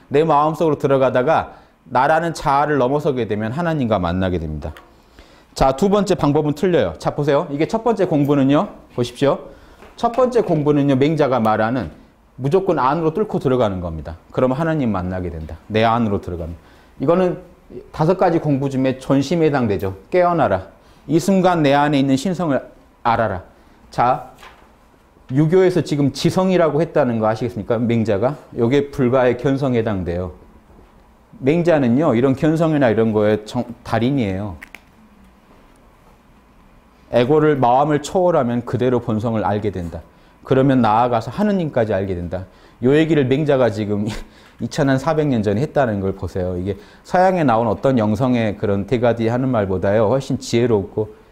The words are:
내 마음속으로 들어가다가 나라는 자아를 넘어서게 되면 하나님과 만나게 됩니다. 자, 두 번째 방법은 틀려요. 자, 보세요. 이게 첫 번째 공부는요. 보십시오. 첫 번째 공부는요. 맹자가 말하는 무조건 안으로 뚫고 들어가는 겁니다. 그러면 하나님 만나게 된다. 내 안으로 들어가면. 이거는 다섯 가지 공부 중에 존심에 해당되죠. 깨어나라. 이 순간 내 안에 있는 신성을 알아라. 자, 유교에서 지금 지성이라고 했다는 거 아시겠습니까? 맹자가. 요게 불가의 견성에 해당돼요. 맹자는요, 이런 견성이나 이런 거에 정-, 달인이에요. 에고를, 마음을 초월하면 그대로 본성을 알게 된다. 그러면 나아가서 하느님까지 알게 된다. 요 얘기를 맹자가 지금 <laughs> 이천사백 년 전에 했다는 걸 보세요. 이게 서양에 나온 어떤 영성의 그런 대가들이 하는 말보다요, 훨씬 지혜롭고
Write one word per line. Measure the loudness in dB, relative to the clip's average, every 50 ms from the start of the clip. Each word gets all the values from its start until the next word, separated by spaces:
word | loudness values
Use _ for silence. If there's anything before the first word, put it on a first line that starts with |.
| -8
내 | -2 0 2 2
마음속으로 | 4 2 2 2 2 0 0 0 0 0 0
들어가다가 | 0 0 2 2 2 2 2 0 0 2 0 0 -2 -4 -10 -20 -20 _ _ _ _ -4
나라는 | -2 0 2 2 2 0 0 -2 -6
자아를 | -4 -2 0 0 2 0 0 0
넘어서게 | 0 0 0 0 -2 -2 -2 -2 -2 -2
되면 | -4 -4 -4 -4 -4
하나님과 | -4 -4 -4 -2 -2 -2 0 0 0 0
만나게 | 0 0 0 0 0 0 -2 -2
됩니다. | -4 -6 -8 -8 -8 -10 -12 -14 -18 -20 _ _ _ _ _ -20 -20 -20 -20 -20 _ _ -4
자, | 0 0 0 2
두 | 0 0 2
번째 | 2 2 2 0 0
방법은 | 0 0 0 2 2 0 -2 -2
틀려요. | -2 0 0 2 2 0 0 -4 -6
자, | -6 -6 -4
보세요. | -2 0 0 0 0 0 -2
이게 | -4 -4 -4
첫 | -2 -2 -2 -2
번째 | -2 0 0 0
공부는요. | 0 0 0 2 2 2 2 2 2 2 2 0 -2 -8 -16 -20 -10 -6
보십시오. | -4 -4 -4 -4 -2 0 0 0 -2 -4 -12 -20 -20 -20 -20 -20 -20 -20 -20 -8
첫 | -4 -4 -2
번째 | 0 0 0 2 2 0
공부는요. | 0 0 0 0 0 2 2 2 2 2 2
맹자가 | 2 2 2 2 2 0 0 0 0
말하는 | 2 2 2 2 0 0 -2 -4 -6 -8 -10 -16 -20 _ _ _ _ _ _
무조건 | -8 -4 0 0 0 2 0 0 2
안으로 | 2 0 0 0 0 -2 -2
뚫고 | -2 -4 -4 -4 -2
들어가는 | 0 0 2 2 2 0 -2 -4
겁니다. | -6 -8 -8 -10 -12 -12 -16 -16 -18 -10
그러면 | -4 0 0 0 0
하나님 | 0 -2 -2 0 0 0 0
만나게 | -2 -2 -2 -4 -4 -6 -6 -8
된다. | -8 -10 -12 -12 -14 -16 -8
내 | -4 0 2 2
안으로 | 4 2 2 0 0 -2 -2
들어가면. | -4 -6 -8 -8 -8 -10 -12 -14 -18 -20 -20 -20 -20 -20 _ -4
이거는 | 0 0 2 2 2 0 -2 -6 -12 -18 -20 _ _ -20 -20 -20 -20 -10
다섯 | -4 -2 0 0 2
가지 | 2 2 2 0 0
공부 | 0 0 -2 -2 -2 -2
중에 | -2 -2 -2 -2 -2 -4
존심에 | -2 -2 0 0 0 0 0 0 0
해당되죠. | 2 0 0 0 0 -2 -2 -4 -6 -8 -10 -8 -2
깨어나라. | 0 2 2 2 2 2 2 2 0 -2 -4 -8 -20 -20 _ -20 -20 _ -4
이 | -2 0 0
순간 | 2 2 2 4 4 2 2 2 2
내 | 4 4
안에 | 4 2 2 2 2
있는 | 2 2 0
신성을 | 0 0 -2 -4 -2 -2 -2 -2 -2 -4 -8 -16 -20 _ _ _ _ -2
알아라. | 0 0 2 0 -2 -4 -6 -10 -14 -20 _ _ _ _ _ -20 -8
자, | -2 0 2 2 0 0 -4 -12 -20 -20 -20 -20 -20 -20 -20 -20 _ _ _ _ _ _ _ _ _ _ _ -4
유교에서 | 0 0 2 4 4 4 4 4 2 0
지금 | -2 -2 -2 0 0 -2 -2
지성이라고 | -2 -2 0 0 0 0 2 2 2 2 2 2 0
했다는 | -2 0 0 0 0 0 0 0
거 | 0
아시겠습니까? | 0 0 -2 -4 -6 -6 -6 -4 -2 -2 0
맹자가. | 0 0 0 0 2 0 0 0 0 -2 -2 -6 -12 -10 -4
요게 | -2 0 2 2 2 0 0
불가의 | -2 -2 0 2 2 2 2 2 0
견성에 | 0 -2 -2 -2 0 -2 0 0 0
해당돼요. | 0 -2 -2 -4 -4 -4 -4 -4 -6 -8 -10 -14 -20 -20 -20 -20 _ _ -20 -20 -20 _ _ -20 _ _ _ _ _ _ -14 -4
맹자는요, | -2 0 0 2 2 2 2 2 4 2 2 2 2 2 2
이런 | 2 2 2 2
견성이나 | 2 0 0 2 2 2 0 2 2 2 2
이런 | 4 2 2 2
거에 | 2 2 2 2 2 0 -2
정-, | -6 -6 -6 -6 -8 -10 -16 -8
달인이에요. | -4 -2 0 0 0 0 0 -2 -2 -4 -6 -6 -8 -10 -14 -18 -20 -20 -20 _ _ _ -20 -20 -20 _ -20 -20 -20 _ _ _ -20 -20 -20 -20 _ _ _ _ _ _ _ _ -20 -20 _ _ _ _ _ _ _ _ _ -20 _ _ _ _ _ _ _ _ -2
에고를, | 0 2 2 4 4 4 4 4 4
마음을 | 4 4 4 4 4 4 2 0 -2
초월하면 | -2 -2 -2 0 2 2 2 2 0 0 -2 -4 -4
그대로 | -4 -2 -2 0 0 0 0
본성을 | 0 -2 -4 -4 -2 -2 -2 -2 -2
알게 | -2 -2 -2 -4 -4
된다. | -6 -6 -8 -10 -10 -12 -16 -18 _ _ _ _ _ _ -4
그러면 | 0 2 4 4 4 4 4
나아가서 | 4 4 4 4 2 2 0 -2 -2 -4
하느님까지 | -4 -2 -2 0 0 -2 -4 -2 -2 -2 0 0 0
알게 | -2 -2 -4 -6
된다. | -6 -6 -8 -8 -10 -10 -12 -18 -20 -20 -20 -8 -2 0
요 | 2 4
얘기를 | 4 4 2 2 2 2
맹자가 | 2 0 0 0 2 2 2 2 0
지금 | 0 -2 -4 -4 -4 -4 -4 -4 -6 -8 -12 -16 -20
<laughs> | -20 -20 -20 -14 -12
이천사백 | -10 -8 -4 -2 0 0 0 0 0 -2 0 0 0
년 | 0 0 0 0
전에 | 0 0 0
했다는 | -2 -2 0 0 0 0 0 -2
걸 | -2 -4 -4
보세요. | -6 -8 -8 -6 -6 -4 -4 -4
이게 | -4 -6 -6 -6 -8 -12 -20 -20 -20 -8
서양에 | -2 0 2 2 2 2 2 2
나온 | 2 2 2 2
어떤 | 0 0 0 0 0 2
영성의 | 2 2 0 0 0 0 0 0 0 0 -2 -4
그런 | -4 -2 -2 -2 -2 -2
대가들이 | -2 -2 0 2 0 0 0 0 -2
하는 | 0 0 -2 0
말보다요, | 0 0 0 0 -2 -2 0 0 2 2 2
훨씬 | 2 0 0 -2 -4 -6 -6
지혜롭고 | -4 -2 0 0 2 2 2 0 0 -2 -4 -6 -6 -6 -8 -18 -20 _